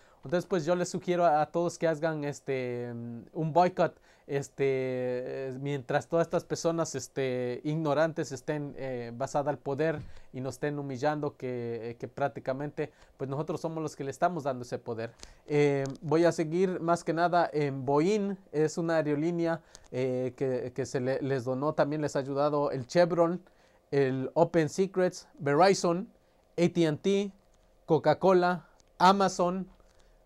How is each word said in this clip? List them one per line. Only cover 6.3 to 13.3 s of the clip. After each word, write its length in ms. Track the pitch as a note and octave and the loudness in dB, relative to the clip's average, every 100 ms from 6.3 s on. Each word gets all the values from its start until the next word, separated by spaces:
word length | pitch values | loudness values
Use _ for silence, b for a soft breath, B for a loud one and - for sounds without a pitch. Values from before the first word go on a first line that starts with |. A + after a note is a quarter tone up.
| F3 - | -2 -2
personas, 500 | D3 E3+ E3 D#3+ C3+ | -2 0 0 -2 -6
este, 640 | - - C3 B2+ B2 B2 D3+ | -6 -4 -2 0 -2 -4 -4
ignorantes 640 | D3+ D#3 C#3+ E3 D#3+ D3+ | -2 0 2 2 0 -6
estén, 420 | C3+ - D3+ C#3+ - | -6 -6 -4 -6 -8
eh, 340 | C3+ B2 A#2 | -8 -6 -8
basada 380 | A#2+ C3+ D3+ C#3+ | -6 -4 -2 -2
al 60 | C#3+ | -4
poder 420 | C#3 C#3 D#3+ D3+ B2 B B | -4 0 0 -2 -8 B B
y 80 | B2+ | -8
nos 160 | B2+ - | -8 -4
estén 240 | D3 D3 | -4 -4
humillando, 560 | C#3 B2+ D3 D3+ D3 - | -6 -2 -2 -2 -4 -6
que, 540 | B2+ B2 A#2 A#2 A#2 | -6 -6 -6 -6 -8
eh, 60 | A#2 | -10
que 100 | - | -12
prácticamente, 800 | - C#3 - - C3 D3 D3+ C#3+ b b - | -4 -4 -4 -6 -6 -6 -6 -8 b b -10
pues, 120 | |
nosotros 300 | C3+ | -6